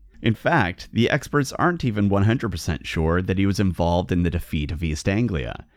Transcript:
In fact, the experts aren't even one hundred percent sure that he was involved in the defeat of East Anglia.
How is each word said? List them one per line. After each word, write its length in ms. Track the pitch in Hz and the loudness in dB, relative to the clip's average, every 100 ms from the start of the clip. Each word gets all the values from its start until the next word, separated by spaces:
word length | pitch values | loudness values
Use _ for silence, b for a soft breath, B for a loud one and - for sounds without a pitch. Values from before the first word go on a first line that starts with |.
| - - | -20 -4
In 140 | - | 0
fact, 540 | 110 - 165 92 - - | 0 2 2 2 -2 -4
the 160 | - 117 | 2 2
experts 440 | 143 - 147 135 | 2 0 -2 -2
aren't 320 | - 160 175 | 0 0 0
even 260 | 131 104 101 | -2 0 2
one 140 | 98 | 4
hundred 260 | 98 113 113 | 4 2 0
percent 360 | 85 - 78 - | -4 -4 -6 -4
sure 360 | - 80 87 | -2 0 2
that 160 | 92 95 | 0 0
he 80 | 98 | 0
was 140 | 98 | 2
involved 520 | 101 85 85 87 90 | 0 0 0 0 0
in 100 | 90 | 0
the 80 | 87 | 0
defeat 400 | 82 - 80 73 | -2 -4 -4 -4
of 120 | 80 | -4
East 260 | 82 78 - | -4 -2 -2
Anglia. 580 | 98 120 87 58 - - | 0 0 -2 -6 -10 -14